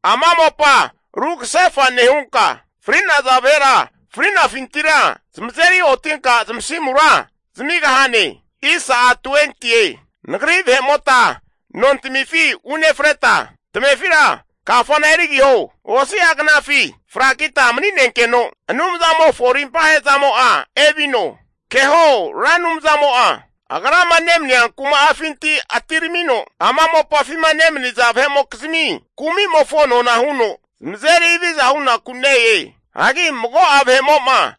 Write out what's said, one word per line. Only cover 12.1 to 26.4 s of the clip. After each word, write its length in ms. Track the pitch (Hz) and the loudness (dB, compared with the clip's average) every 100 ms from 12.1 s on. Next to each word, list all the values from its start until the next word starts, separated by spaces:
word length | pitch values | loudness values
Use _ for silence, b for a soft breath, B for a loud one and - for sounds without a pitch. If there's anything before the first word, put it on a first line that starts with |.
| 269 269 330 311 220 | -6 -4 0 -2 -2
une 300 | - 311 320 | -8 -2 0
freta, 540 | 285 294 294 247 185 120 _ _ | 2 0 0 0 0 -2 _ _
timefira, 680 | 196 269 254 359 320 262 - _ _ | -2 0 0 0 2 2 0 _ _
ka 200 | - 240 | -2 0
fana 280 | 233 302 302 | 2 0 2
erigi 280 | 320 320 277 | 2 0 2
ho, 320 | 277 240 - _ | 4 4 0 _
osi 360 | - 240 277 403 | -2 -2 0 0
agnafi, 720 | 339 294 302 302 277 285 170 - _ | 0 2 2 0 2 -2 -2 -8 _
frakita, 680 | 214 262 262 311 285 247 | -2 -2 0 -4 0 0
mni 180 | 240 392 | 0 -2
nenkeno, 580 | 370 254 240 233 240 220 _ - | 0 0 0 0 0 -2 _ -8
anum 300 | 247 359 349 | -4 -4 -2
zamo 340 | 330 320 320 | 0 2 2
forin 380 | - 247 269 277 | 2 0 0 -2
pahe 300 | 330 311 311 | -2 0 0
zamo 320 | 285 277 277 226 | 2 2 2 2
a, 280 | 247 160 - | 2 0 -2
evino, 640 | - 302 302 294 247 165 - _ _ _ | 0 0 0 -2 -2 -4 -8 _ _ _
keho, 640 | 254 269 330 320 247 165 | 0 2 4 4 2 -2
ranum 480 | 151 262 339 339 320 | -4 -2 0 -2 -4
zamo 340 | 311 302 285 247 | -2 0 2 2
a. 260 | 208 113 _ _ _ | 0 -2 _ _ _
Agrama 520 | 143 226 339 349 330 | -6 0 0 2 0
nem 240 | 330 339 285 | 0 -2 0
ni 80 | |
ankuma 540 | 254 233 - 277 285 294 | 0 0 -4 -2 0 2
afinti 500 | - 320 285 311 302 - | 0 -6 -8 -4 -4 -4
atirimino, 760 | 233 - 320 330 339 339 233 | -8 -6 -6 -4 -6 -2 -4